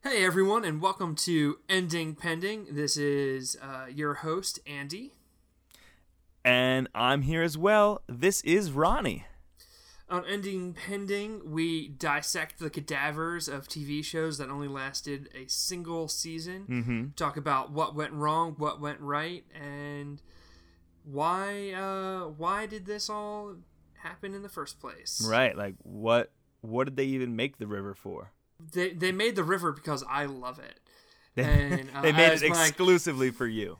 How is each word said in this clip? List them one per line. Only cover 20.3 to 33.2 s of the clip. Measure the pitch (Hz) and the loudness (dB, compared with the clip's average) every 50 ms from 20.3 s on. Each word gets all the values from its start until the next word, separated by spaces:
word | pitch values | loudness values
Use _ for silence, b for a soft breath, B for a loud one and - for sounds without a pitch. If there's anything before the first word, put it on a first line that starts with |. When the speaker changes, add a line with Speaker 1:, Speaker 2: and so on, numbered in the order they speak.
| b b b b b b b b b b b b _ _ _ | b b b b b b b b b b b b _ _ _
Speaker 1:
why, | 151 139 139 147 165 180 190 196 202 202 202 202 196 190 | -10 -4 0 0 2 2 0 -2 -4 -6 -6 -8 -8 -6
uh, | 185 190 196 190 190 190 190 190 185 180 160 | -6 -6 -4 -4 -4 -4 -4 -6 -6 -6 -8
why | 156 151 165 170 190 208 220 | -8 -4 -2 -2 0 -2 -4
did | 208 208 214 185 190 | -6 -8 -10 -8 -8
this | 208 208 202 - | -8 -6 -6 -6
all | 214 208 208 208 208 208 208 208 196 175 175 _ _ _ _ _ _ - | -6 -6 -6 -8 -8 -10 -10 -12 -14 -18 -20 _ _ _ _ _ _ -14
happen | - 165 180 - - 196 196 | -14 -12 -12 -10 -10 -10 -10
in | 202 | -10
the | 202 202 | -12 -12
first | - - 147 - - - | -10 -10 -10 -10 -12 -14
place? | - 127 90 - - - - - 107 | -14 -14 -14 -12 -10 -6 -4 -2 0
Speaker 2:
Right, | 110 110 120 131 120 - | 2 4 4 4 4 2
like, | 80 101 101 95 - - | -2 -6 -6 -6 -10 -16
what, | - 98 107 107 113 117 120 117 - _ _ _ _ _ _ | -14 -12 -4 2 4 4 4 4 2 _ _ _ _ _ _
what | - 113 110 123 135 | -12 -4 0 0 0
did | 139 135 131 | 0 2 0
they | 135 | 0
even | 135 135 131 127 123 117 | 0 2 0 -2 -2 0
make | 113 120 131 135 - | -2 -2 -2 -2 -6
the | 113 104 | -8 -6
river | 104 101 98 101 98 | -6 -6 -6 -8 -10
for? | - - 95 90 76 95 98 _ _ _ _ _ _ 165 156 160 | -10 -12 -10 -10 -10 -12 -14 _ _ _ _ _ _ -20 -8 -2
Speaker 1:
They, | 180 180 185 | -2 -2 -2
they | 170 170 165 185 185 | -2 -2 -2 0 0
made | 185 208 233 226 190 | 2 0 0 2 0
the | 170 | 0
river | 160 185 190 170 165 | 2 0 2 0 -2
because | 147 143 - 156 151 127 120 - | -2 -2 -4 -4 -4 -4 -2 -4
I | 131 143 147 | -2 -2 -2
love | 139 139 127 123 123 127 - | -4 -6 -8 -8 -10 -10 -10
it. | - - - - _ b b b b b b b b b b | -16 -18 -18 -20 _ b b b b b b b b b b
Speaker 2:
They, | - 127 | 0 4
Speaker 1:
And, | 123 - - 143 143 139 135 135 135 | 8 8 8 8 6 2 0 -2 -4
Speaker 2:
<laughs> | - | -6
Speaker 1:
uh, | 139 | 2
Speaker 2:
they | 143 160 | 4 6
made | 151 160 170 165 156 | 8 10 10 10 8
Speaker 1:
as | 151 | 8
Speaker 2:
it | 160 156 | 4 4
Speaker 1:
my, | 170 165 160 156 | 6 6 6 4
Speaker 2:
exclusively | 147 - 185 185 185 175 170 175 147 131 | 4 4 8 8 8 8 6 2 0 2